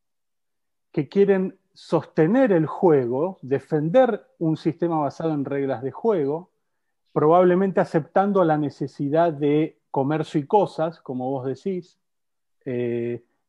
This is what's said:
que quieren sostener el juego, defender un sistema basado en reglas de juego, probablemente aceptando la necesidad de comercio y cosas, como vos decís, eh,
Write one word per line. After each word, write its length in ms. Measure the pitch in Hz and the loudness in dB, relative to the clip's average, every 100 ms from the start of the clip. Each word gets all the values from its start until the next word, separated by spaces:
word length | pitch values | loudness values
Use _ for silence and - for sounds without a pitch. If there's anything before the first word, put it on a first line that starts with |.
| _ _ _ _ _ _ _ _ _ | _ _ _ _ _ _ _ _ _
que 160 | - 143 | -8 -4
quieren 500 | 196 196 196 190 - _ | 0 2 2 -2 -8 _
sostener 800 | _ - 165 - - 160 240 262 | _ -4 -4 -2 0 2 2 2
el 140 | 180 151 | 2 0
juego, 760 | - 185 147 123 127 170 190 | 0 4 4 2 -4 -4 -8
defender 840 | 127 135 - 156 156 226 254 208 - _ | -6 -6 -2 -4 0 2 2 0 -10 _
un 180 | 160 156 | -4 -2
sistema 420 | 170 - 170 160 | -4 -4 -4 -2
basado 320 | 143 - 165 | -4 -4 -4
en 140 | 151 135 | -4 -4
reglas 380 | 139 139 123 | -4 -4 -4
de 80 | 131 | -6
juego, 600 | - 226 202 139 156 185 _ _ _ _ _ _ | -4 -2 0 -2 -4 -10 _ _ _ _ _ _
probablemente 680 | - 151 170 185 180 196 185 | 0 4 6 6 4 2 0
aceptando 640 | 180 165 139 196 202 196 | 0 -2 0 0 2 2
la 140 | 170 151 | 2 0
necesidad 720 | 143 - 147 - 143 156 170 | -2 -6 -10 -6 -2 0 0
de 480 | 143 147 147 156 - _ | 0 0 0 -2 -6 _
comercio 520 | - 135 156 156 160 | -4 -2 -2 -2 -4
y 60 | 143 | 0
cosas, 520 | 214 180 - 160 165 | 0 0 -2 -6 -6
como 320 | - 127 127 | -12 -8 -6
vos 140 | 135 127 | -6 -6
decís, 520 | 127 196 185 170 _ _ _ _ _ _ _ - | -8 -6 -8 -10 _ _ _ _ _ _ _ -8
eh, 580 | 123 120 120 120 120 - _ | -4 -4 -4 -6 -8 -14 _